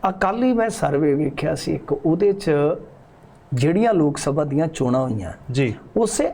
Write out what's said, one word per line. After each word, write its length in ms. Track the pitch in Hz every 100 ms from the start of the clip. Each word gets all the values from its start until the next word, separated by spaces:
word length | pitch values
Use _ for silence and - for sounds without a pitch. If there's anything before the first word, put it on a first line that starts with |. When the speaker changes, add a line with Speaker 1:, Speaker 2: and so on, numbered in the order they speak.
| 190
Speaker 1:
ਆਹ 60 |
ਕੱਲ੍ਹ 340 | 190 196 220 254
ਹੀ 80 |
ਮੈਂ 160 | 233 226
ਸਰਵੇ 440 | - 143 143 151
ਵੇਖਿਆ 420 | 139 151 - 156 156
ਸੀ 180 | -
ਇੱਕ, 180 | 151 -
ਉਹਦੇ 420 | 143 165 170 202
'ਚ 180 | 196 185 147 147 175 - - - - - - -
ਜਿਹੜੀਆਂ 400 | 127 143 175 226
ਲੋਕ 240 | 202 151 147
ਸਭਾ 260 | - 143
ਦੀਆਂ 240 | 147 139 160
ਚੋਣਾਂ 340 | 160 127 127
ਹੋਈਆਂ, 300 | 131 107 90 - -
Speaker 2:
ਜੀ। 240 | 127 131 101 - -
Speaker 1:
ਉਸੇ 340 | 226 - 294